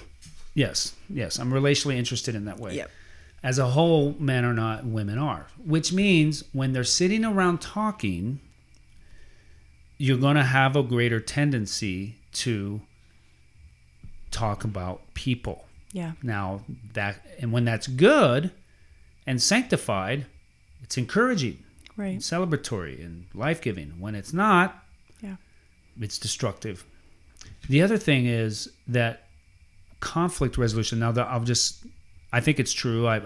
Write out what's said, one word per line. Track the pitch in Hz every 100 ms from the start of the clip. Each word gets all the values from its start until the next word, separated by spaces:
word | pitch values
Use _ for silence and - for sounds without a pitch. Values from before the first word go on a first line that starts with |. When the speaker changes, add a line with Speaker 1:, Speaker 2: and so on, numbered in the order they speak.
| - - - - -
Speaker 1:
Yes. | - 113 - - - -
Yes. | 190 92 -
I'm | 123
relationally | 131 143 143 143 127
interested | 120 120 -
in | 110
that | 104 104
way. | 110 -
Speaker 2:
Yep. | - - - - - -
Speaker 1:
As | - 131
a | 127
whole, | 135 170 160 143 147
men | 139 127
are | 123
not, | 117 113 110
women | 123 110 101 110
are. | 147 87 73 -
Which | 165 156 151
means | 185 202 170 151 147 -
when | 135 131
they're | 131
sitting | 123 - 180 220
around | 226 196 180 170
talking, | - 202 214 208 104 87 101 139 - _ _ - - - - - - - - - - - - -
you're | 135 127
gonna | 139 147
have | 135 131 135 143
a |
greater | 127 120 120 113
tendency | 110 - 147 131 101 - 107 90 101 117 -
to | - 127 110 101 104 - _ - - - _ - - - - _ _ - - -
talk | - 110 101
about | 107 98 90 92 -
people. | - - 123 - - - - - 190
Speaker 2:
Yeah. | 165 160
Speaker 1:
Now, | 127 104 95 98 113 - 107
that, | - 101 101 - -
and | 120
when | 117
that's | 120 110 -
good | 127 190 302 170 123 175 - - _ - - - - -
and | 127
sanctified, | - 214 247 170 - 98 95 139 135 - - _ _ -
it's | 120 -
encouraging, | 120 196 247 226 123 71 - - - -
Speaker 2:
Right. | 202
Speaker 1:
and | 185
celebratory | - 170 185 147 - 107 80 65
and | 85 82 90
life-giving. | 90 135 160 - 92 73 85
When | 101
it's | 104 95
not, | 160 214 180 190 - - - - -
Speaker 2:
Yeah. | 202 190 - - _ _ _ -
Speaker 1:
it's | 107 -
destructive. | 110 - 117 98 110 92 - - - - - - - - -
The | 139
other | 190 220
thing | - 139 123
is | 117 110 107 - - -
that | 120 117 - - - _ _ - - - -
conflict | - - 175 - 131 131
resolution, | 117 110 107 113
now | 117
that | 117 113
I'll | 127
just, | 117 120 - - - - - - -
I | 120
think | 151 143
it's | 120
true. | - 127 113 117
I, | 110